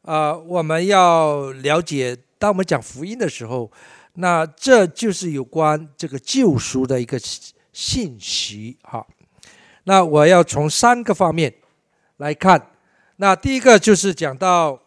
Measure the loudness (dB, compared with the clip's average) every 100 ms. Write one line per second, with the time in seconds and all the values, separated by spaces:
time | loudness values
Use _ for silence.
0 | -6 -4 -4 -6 -6 -6 -2 -2 0 4
1 | 4 4 0 -2 -8 -6 -2 -2 -2 -4
2 | -4 -8 _ _ -2 -2 -2 -4 -6 -16
3 | -14 -6 -6 -6 -10 -8 -10 _ -20 -20
4 | _ -6 -2 -2 -4 _ 4 4 4 -2
5 | -6 -4 -6 -8 -6 -2 0 0 -6 _
6 | -12 -12 -6 2 2 2 -2 -4 -2 -4
7 | -4 -8 -8 -14 -18 _ _ -12 -6 -6
8 | -6 -10 -10 -8 -8 -12 -16 -18 _ -14
9 | -14 _ _ _ -20 _ _ _ 2 2
10 | 4 4 6 6 4 -2 -2 2 2 2
11 | -2 -2 0 0 -4 _ _ _ _ _
12 | _ _ -10 0 4 4 2 _ _ _
13 | _ _ 0 0 -2 2 6 6 6 2
14 | 0 -4 -8 -4 0 0 0 -4